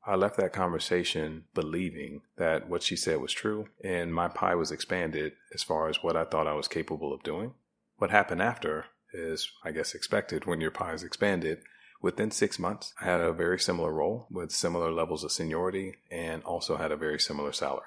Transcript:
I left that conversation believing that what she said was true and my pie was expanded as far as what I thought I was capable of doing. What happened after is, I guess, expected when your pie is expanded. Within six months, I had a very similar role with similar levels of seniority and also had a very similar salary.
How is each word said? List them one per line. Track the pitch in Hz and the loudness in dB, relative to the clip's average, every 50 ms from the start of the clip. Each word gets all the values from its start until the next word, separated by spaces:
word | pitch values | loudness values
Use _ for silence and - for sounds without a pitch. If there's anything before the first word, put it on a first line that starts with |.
| - | -2
I | - 101 | 2 4
left | 92 95 101 - | 4 4 4 4
that | - 98 90 - | 2 0 0 2
conversation | 98 92 90 85 78 - - 90 90 87 - - 85 78 78 78 80 78 _ _ | 2 0 2 2 0 0 2 2 2 2 2 0 0 -2 -2 -4 -8 -12 _ _
believing | - 82 76 80 90 92 87 80 80 71 - 71 71 - _ _ | -2 -2 0 0 -2 -2 -2 -4 -6 -10 -10 -10 -12 -16 _ _
that | - 92 80 80 - - - | 0 2 2 2 2 0 -2
what | 90 85 - | -4 0 0
she | - 90 | 0 -2
said | 85 - - 82 73 | 0 0 2 0 0
was | 65 - - | 0 -2 -4
true | - - 107 107 104 107 - _ _ - | -2 0 -2 -2 -2 -4 -8 _ _ -4
and | 98 92 87 85 85 82 | -2 0 0 0 0 0
my | 82 87 85 | 0 0 0
pie | - - - 95 90 | 0 2 2 4 4
was | 87 80 76 | 4 2 0
expanded | 78 78 - - 87 92 87 80 80 78 76 76 - _ _ _ - | -2 -6 -4 -2 0 0 0 0 0 -2 -2 -4 -4 _ _ _ -8
as | - - | -8 -2
far | - 80 78 80 80 | 0 0 2 2 0
as | 76 - - | 0 0 0
what | 85 82 | 2 2
I | 82 80 | 2 2
thought | - - 80 78 | 2 2 2 2
I | 76 76 | 2 0
was | 76 73 - | 0 -2 -2
capable | - 85 78 - 82 76 76 71 71 | -2 -2 -2 -2 -4 -4 -4 -4 -6
of | 67 - | -4 -4
doing. | 76 76 85 104 123 135 _ _ _ _ _ _ _ _ | -6 -4 -4 -4 -6 -8 _ _ _ _ _ _ _ _
What | _ 104 98 | _ 0 6
happened | 101 104 101 - 85 85 95 | 6 6 6 6 2 2 2
after | - - - - 78 78 78 80 - _ _ _ _ - | 2 2 0 -2 -2 -2 -2 -4 -8 _ _ _ _ -8
is, | 92 82 82 80 78 - - - - - | -6 -4 -4 -2 -4 -4 -6 -8 -10 -8
I | 82 | -6
guess, | 78 78 76 - - | -4 -2 -4 -4 -4
expected | - - - - 107 - - - 78 - | -6 -2 2 2 2 2 2 -4 -4 0
when | - 87 80 | 0 0 2
your | 80 78 | 2 0
pie | - - 87 87 82 | 0 0 -4 -4 -4
is | 80 78 | -6 -6
expanded. | 87 - - - 104 98 90 82 80 80 - - - - - - - - - - | -8 0 2 4 4 4 4 2 0 -2 -2 -6 -20 -20 -20 -20 -20 -20 -2 -2
Within | 90 - - 107 110 | -2 0 2 -2 0
six | - - - 104 - - | 2 2 2 2 2 0
months, | 87 87 107 104 - - - - | -2 -2 -2 -2 -8 -12 -12 -4
I | - | 0
had | 95 90 87 | 2 2 4
a | 85 85 82 | 4 2 2
very | 82 85 85 92 90 | 2 2 2 2 2
similar | - - 92 87 82 80 78 | 2 0 2 2 2 0 2
role | 80 76 78 110 120 120 - | 2 2 2 0 -2 -6 -8
with | - 90 85 80 - | -8 -6 -6 -2 -2
similar | - - 87 85 85 85 82 82 | 0 0 0 0 2 0 0 2
levels | 82 82 80 87 78 - | 0 0 0 0 -4 -2
of | 76 - | -4 -2
seniority | - 92 80 78 82 90 92 92 98 95 95 95 - _ _ | -2 -2 -2 0 0 0 0 0 -2 -4 -4 -10 -14 _ _
and | - 82 85 82 80 80 78 | -8 -6 -4 -4 -4 -6 -6
also | - 87 85 - - 82 | -4 -4 -4 0 -2 -2
had | 73 80 78 78 | 0 0 0 0
a | |
very | 76 80 76 76 73 | 0 0 -2 0 0
similar | - - 78 71 73 73 71 | 0 0 0 -2 -4 -2 -2
salary. | - - 69 69 67 - | -2 -2 -2 -2 -4 -6